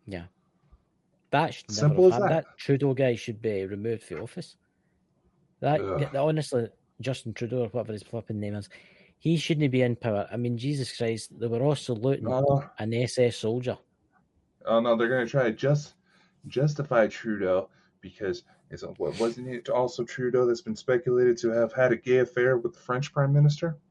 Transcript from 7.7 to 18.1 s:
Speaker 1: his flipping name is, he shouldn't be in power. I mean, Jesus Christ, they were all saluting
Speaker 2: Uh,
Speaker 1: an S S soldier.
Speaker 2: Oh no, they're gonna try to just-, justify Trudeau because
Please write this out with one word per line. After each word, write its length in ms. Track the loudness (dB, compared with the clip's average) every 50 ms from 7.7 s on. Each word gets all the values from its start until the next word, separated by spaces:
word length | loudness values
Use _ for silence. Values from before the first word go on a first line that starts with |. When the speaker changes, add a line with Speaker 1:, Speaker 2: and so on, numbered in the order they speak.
| -4 -6 -6 -6 -8
Speaker 1:
his 100 | -10 -10
flipping 360 | -10 -10 -10 -8 -6 -8 -6
name 140 | -6 -6 -6
is, 120 | -8 -10 -12 -18 -20 -20 _ _ _ _ _ _ _
he 180 | _ 0 0
shouldn't 340 | 0 0 -2 0 0 0 2
be 100 | 2 2 2
in 120 | 2 0
power. 320 | -2 -2 -2 -2 -2 -2 -4
I 60 | -6
mean, 220 | -4 -4 -4 -4
Jesus 400 | -4 -4 -4 -4 -4 -6 -6 -6
Christ, 340 | -4 -4 -4 -4 -4 -8 -14 -10 -8
they 80 | -6
were 140 | -4 -2 0 0
all 120 | 0 0
saluting 520 | 0 -2 -6 -6 -2 0 -2 -2 0 -2
Speaker 2:
Uh, 400 | -2 0 0 2 2 2 2 0 -6 -10 -6
Speaker 1:
an 140 | -4 -2 -2
S 240 | -2 -2 -2 2
S 200 | 2 2 2 2
soldier. 400 | -2 -4 -4 -4 -2 -4 -6 -8 -8 _ _ _ _ _ _ _ _ _ _ _ _ _ _ _ _ -2
Speaker 2:
Oh 140 | 2 2 2
no, 160 | 4 4 2
they're 100 | 2 2 2
gonna 160 | 2 0 0
try 160 | 0 0 0 2
to 100 | 0 0
just-, 400 | 0 0 2 2 0 0 -8 _ _ _ _ _ _ _ _ _ _ -20
justify 600 | -6 -2 0 0 0 0 -2 -4 2 4 4 4
Trudeau 640 | 2 0 -6 -6 -6 -4 -2 0 2 2 0 0 -4 _ _ _ _ _ _
because 420 | -20 -20